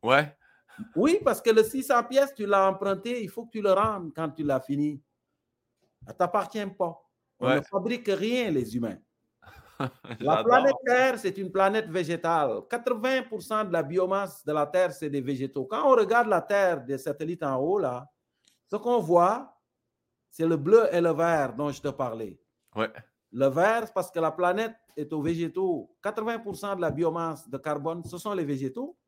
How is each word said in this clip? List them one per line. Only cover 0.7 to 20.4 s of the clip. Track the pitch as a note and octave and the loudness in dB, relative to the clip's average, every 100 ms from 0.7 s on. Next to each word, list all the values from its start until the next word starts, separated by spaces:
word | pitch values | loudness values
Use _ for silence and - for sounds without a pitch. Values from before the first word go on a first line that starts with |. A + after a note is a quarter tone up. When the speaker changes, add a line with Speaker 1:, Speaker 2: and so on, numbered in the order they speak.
| - G#3 - | -18 -8 0
Speaker 2:
Oui, | B3+ F#4+ | 2 4
parce | - G3+ | 2 0
que | - | 4
le | A3 | 4
six | G#3+ C4 | 4 2
cents | B3+ B3 | 2 2
pièces, | A#3+ C4 C#4 | 4 2 2
tu | - G3+ | 0 0
l'as | G3 F#3+ | 4 4
emprunté, | F#3+ G3 G3 G#3+ B3 | 2 -2 -2 -2 -6
il | G3+ | -6
faut | - A#3 | -10 -10
que | |
tu | A3 | -2
le | G3+ | 2
rendes | F#3+ A3 G3+ E3+ | 4 2 0 -8
quand | - D#3+ | -6 -6
tu | D3+ | -4
l'as | D3 C3+ | -2 -2
fini. | - C#3 D3 C#3+ _ _ _ _ _ _ _ _ _ _ - | -2 -2 -2 -4 _ _ _ _ _ _ _ _ _ _ -20
Ça | |
ne | - | -2
t'appartient | F3 G3+ F#3+ A3 G3+ | 0 0 -2 -6 -8
pas. | G3 F3 E3 _ _ _ _ | -4 -6 -6 _ _ _ _
On | B2 | 0
Speaker 1:
Ouais. | C3 | 0
Speaker 2:
ne | |
fabrique | C#3 G3 F#3+ A#3+ A#3 | 0 -4 -4 -4 -2
rien, | F#3+ G#3 B3 A3+ | -2 0 -2 0
les | D3 A2+ A#2 | -2 -2 -4
humains. | A2+ F2+ _ _ _ _ | -6 -8 _ _ _ _
Speaker 1:
<laughs> | - - - _ | -20 -20 -20 _
Speaker 2:
La | C3 _ - A#2 | -8 _ -16 -6
Speaker 1:
J'adore. | - G#3+ A3 | 0 2 6
Speaker 2:
planète | B3 C4+ C4 B3+ | 6 6 2 2
Terre, | B3 C4 A#3+ | 4 4 2
c'est | F#3+ F#3+ | -4 -6
une | F#3 | -6
planète | F#3 F#3+ G#3+ G#3+ | 2 2 2 -2
végétale. | E3 D#3+ E3+ E3 E3 C#3+ A2 - | -4 -2 -2 0 2 2 -2 -4
Quatre-vingts | A#3+ A#3 A#3 A#3+ C4 B3 | -4 -2 -2 -2 -2 -4
pour | G#3+ | -10
cent | E3+ A3 | -4 -4
de | G#3 | 0
la | E3+ | -2
biomasse | C#3+ F3 F#3 G3 G3 - | 0 0 0 0 -4 -8
de | - | -4
la | D#3 D3 | -2 0
Terre, | F3+ F#3 | 2 0
c'est | D3 D3+ | 0 -6
des | C#3 | -4
végétaux. | C3 C#3 C3 C#3 B2+ | -4 -4 -4 -6 -6
Quand | A3+ D4+ | 0 4
on | B3 | 4
regarde | G3+ A3+ A3 | 6 2 4
la | F#3 | 0
Terre | - G3+ F#3+ E3 | 2 2 2 0
des | A#2+ C3+ | -4 -6
satellites | D#3 C#3+ D#3 F3 | -6 -6 -6 -4
en | D3 C3+ | -4 -2
haut, | D3 G3+ | 0 0
là, | D3+ B2 C#3+ _ _ _ _ _ _ | -2 -4 -12 _ _ _ _ _ _
ce | G#3 | -6
qu'on | A3 A#3+ | 0 0
voit, | D#3+ F3 F3 A#3 C#4 _ _ _ _ _ _ _ _ | 4 6 6 2 -6 _ _ _ _ _ _ _ _
c'est | - | -4